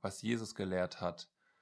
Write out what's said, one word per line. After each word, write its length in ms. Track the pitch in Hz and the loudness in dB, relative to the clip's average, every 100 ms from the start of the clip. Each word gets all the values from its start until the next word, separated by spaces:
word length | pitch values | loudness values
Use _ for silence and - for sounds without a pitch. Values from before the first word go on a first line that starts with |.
was 200 | 98 - | -6 -2
Jesus 340 | 107 117 107 - | 0 0 0 -2
gelehrt 440 | 95 92 90 - | 0 2 2 0
hat. 320 | 87 85 - _ _ _ | -2 -2 -10 _ _ _